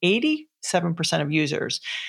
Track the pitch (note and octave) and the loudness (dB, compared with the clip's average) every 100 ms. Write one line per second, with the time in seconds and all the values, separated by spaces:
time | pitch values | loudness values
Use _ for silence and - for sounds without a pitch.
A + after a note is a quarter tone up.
0 | F3+ A3 D4+ D#4 - _ - F3+ E3+ E3 | 2 4 2 -2 -6 _ 0 0 0 -2
1 | E3 D#3+ D3 D#3 D3 - - - - - | 0 0 2 0 0 -2 -2 -6 -6 -10